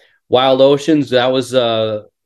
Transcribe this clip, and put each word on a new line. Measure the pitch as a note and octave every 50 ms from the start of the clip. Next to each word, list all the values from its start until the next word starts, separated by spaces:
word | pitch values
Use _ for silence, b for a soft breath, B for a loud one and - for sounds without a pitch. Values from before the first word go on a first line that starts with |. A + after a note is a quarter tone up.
| b b b b b _
Wild | A2+ B2 C3 C3+ C3 C3
Oceans, | C3+ C#3 D3 C#3+ - E3+ D#3 D3 C#3 A2+
that | B2+ B2 B2
was, | C3 C3 C3 B2 A#2 B2
uh, | B2+ A#2+ A#2 A2+ A2 A2 A2 G#2+ G#2+ - - _ _ _